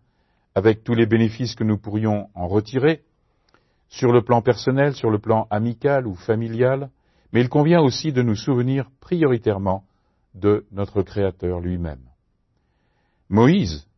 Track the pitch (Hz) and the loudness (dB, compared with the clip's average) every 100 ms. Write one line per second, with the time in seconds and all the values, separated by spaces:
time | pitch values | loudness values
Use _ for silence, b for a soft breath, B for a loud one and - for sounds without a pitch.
0 | _ _ _ _ _ 98 107 110 - 117 | _ _ _ _ _ 0 2 2 0 0
1 | 110 113 113 110 120 - 110 107 104 107 | 2 2 0 -2 -10 -4 -2 -2 -4 -4
2 | 110 104 98 92 87 101 107 127 147 156 | -2 -4 -6 -10 -4 -2 -2 0 0 -2
3 | _ _ _ _ _ _ _ _ _ - | _ _ _ _ _ _ _ _ _ -2
4 | 123 120 110 120 117 113 - 135 143 131 | 2 4 4 2 2 0 -2 0 0 0
5 | 117 107 110 110 - 104 117 113 143 139 | -2 -2 0 -2 -2 -4 -4 -2 0 0
6 | 120 90 - 113 113 113 123 135 139 _ | -2 -6 -4 -2 -4 0 0 -2 -8 _
7 | _ _ _ 113 123 147 151 175 139 - | _ _ _ 0 2 2 4 4 4 0
8 | 156 127 120 107 - 123 123 135 127 _ | -2 0 0 -2 -2 0 0 -2 -6 _
9 | - 175 147 120 110 101 98 95 - _ | -6 0 2 2 0 0 -2 -4 -8 _
10 | _ _ _ 92 104 104 - 95 101 104 | _ _ _ -2 0 0 -2 -8 -4 -4
11 | 90 104 95 90 90 87 87 90 82 65 | -4 -4 -4 -4 -6 -4 -4 -6 -6 -10
12 | 62 _ _ _ _ _ _ _ _ _ | -20 _ _ _ _ _ _ _ _ _
13 | _ _ - 101 123 190 101 76 - | _ _ -2 4 4 4 0 -6 -14